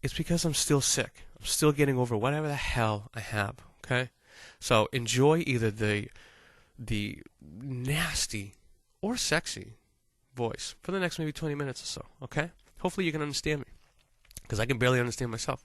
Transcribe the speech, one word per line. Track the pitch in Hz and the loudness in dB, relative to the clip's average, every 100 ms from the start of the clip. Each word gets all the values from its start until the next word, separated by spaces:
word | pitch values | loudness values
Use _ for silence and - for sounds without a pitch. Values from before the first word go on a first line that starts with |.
it's | 135 | -4
because | - 160 170 | -2 0 2
I'm | 165 | 2
still | 143 - 143 | 2 4 4
sick. | - - 123 - - - | 4 0 0 -6 -20 -12
I'm | |
still | - - 151 | -4 4 4
getting | 143 143 127 | 6 4 4
over | 123 113 | 2 2
whatever | 120 147 156 | 2 0 -2
the | |
hell | 143 - 127 113 104 101 | -2 -2 2 2 2 -4
I | - | -12
have, | 104 107 101 - - - | -4 -2 -2 -4 -18 -20
okay? | - 123 127 _ _ - - - | -2 -2 -2 _ _ -20 -20 -12
So | - 117 107 | 4 4 4
enjoy | 131 117 123 139 160 | 0 0 4 6 6
either | 170 123 113 | 2 0 0
the, | 104 107 104 98 - - - - - _ - | 0 0 0 -2 -12 -20 -20 -20 -20 _ -16
the | 113 107 104 - - _ | -4 -2 -2 -8 -16 _
nasty | 73 85 139 127 123 151 165 147 - 107 98 - _ - _ _ | -20 -14 -10 -6 -2 -2 0 -2 -2 -4 -8 -16 _ -20 _ _
or | 196 240 | -2 -2
sexy | - 151 - - 110 113 _ _ _ _ _ | 0 0 -2 -10 -12 -18 _ _ _ _ _
voice | - 117 - - - | -4 -4 -4 -10 -10
for | - | -6
the | 190 | -2
next | 175 - | -2 -2
maybe | 156 | -6
twenty | 147 160 | -4 -4
minutes | 147 143 127 | -4 -6 -6
or | |
so, | - - - - | -10 -10 -12 -16
okay? | 131 - 151 - - - | -6 -4 -4 -6 -20 -4
Hopefully | 185 185 | -4 0
you | 175 | 0
can | 156 | 0
understand | 147 139 - 151 | -2 -2 -2 -2
me, | 131 - _ _ _ _ _ - - | -4 -16 _ _ _ _ _ -20 -6
cause | 107 | -2
I | |
can | 120 127 | 0 4
barely | 123 127 | 4 4
understand | 120 113 123 | 2 -2 -4
myself. | 113 - 131 | -4 -4 -4